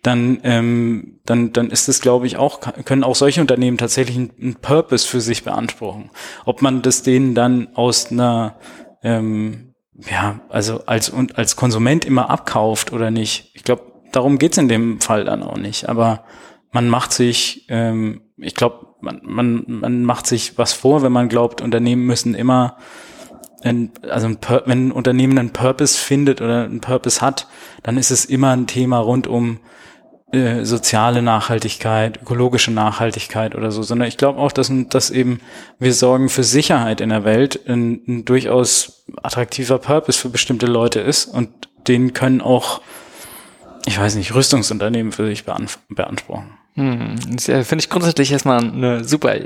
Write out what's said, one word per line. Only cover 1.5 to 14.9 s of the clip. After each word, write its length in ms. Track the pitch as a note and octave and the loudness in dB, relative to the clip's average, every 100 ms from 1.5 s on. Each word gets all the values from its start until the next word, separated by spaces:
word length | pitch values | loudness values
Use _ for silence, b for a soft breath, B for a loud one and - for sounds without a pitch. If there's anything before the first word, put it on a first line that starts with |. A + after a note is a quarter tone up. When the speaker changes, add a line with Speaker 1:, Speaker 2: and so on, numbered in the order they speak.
Speaker 1:
dann 180 | A#2 A#2 | 0 0
ist 180 | - - | -2 0
es, 120 | C3 | 0
glaub 240 | B2+ B2 | 4 2
ich, 120 | B2 A2+ | 2 0
auch, 240 | C#3 - | -2 -2
ka-, 220 | - - | -12 -12
können 200 | - C3+ | -2 0
auch 100 | B2+ | 2
solche 260 | B2+ C#3 D3+ | 4 2 4
Unternehmen 380 | C#3 B2 B2+ A#2+ | 2 2 2 0
tatsächlich 380 | A#2 - B2 B2 | -2 0 -2 -2
einen, 160 | A#2+ - | -6 -6
einen 140 | B2+ A#2+ | -8 -8
Purpose 500 | - D3 E3 B2 - | 2 2 4 0 0
für 140 | B2+ | -2
sich 240 | A2+ A2+ | -2 -4
beanspruchen. 680 | - - A#2 - G#2+ G#2+ - B B B | -4 -6 -6 -8 -10 -10 -16 B B B
Ob 160 | - - | -4 2
man 220 | C#3 C3 | 2 2
das 200 | B2 B2 | 2 0
denen 340 | - B2+ C3+ A#2 | 2 2 4 2
dann 320 | A#2+ B2 A#2 | 2 2 -2
aus 360 | - A#2+ A#2 - | 0 0 0 -2
einer, 460 | A#2+ B2 A#2 A2 - B B B _ | 0 2 0 -2 -8 B B B _
ähm, 720 | A#2 A2+ A2 G#2+ G#2+ A2+ B2 _ _ - - | -2 -2 -2 -2 -4 -8 -18 _ _ -20 -8
ja, 320 | F#2+ G2+ G#2 - | -4 -4 -6 -8
also 360 | A2 G#2 A2+ - | -6 -4 -6 -4
als, 220 | A#2 - | -2 -2
und 300 | B2+ B2+ - | -4 -4 -2
als 160 | G#2+ | -4
Konsument 500 | - B2+ A2 A#2 D#3+ | 0 0 2 2 2
immer 260 | - C3 - | 2 0 0
abkauft 640 | - - A#2+ A2 G#2+ - | -2 -2 0 0 -2 -4
oder 200 | A#2+ A2+ | -4 -2
nicht. 400 | A2+ G#2+ - - | -2 -2 -6 -10
Ich 80 | - | -12
glaub, 500 | - B2 - - _ | -2 -2 -2 -20 _
darum 260 | C3 B2+ C#3+ | 0 2 4
geht's 200 | E3 F#3+ | 4 4
in 100 | C#3 | 4
dem 320 | A2+ A#2 | 2 0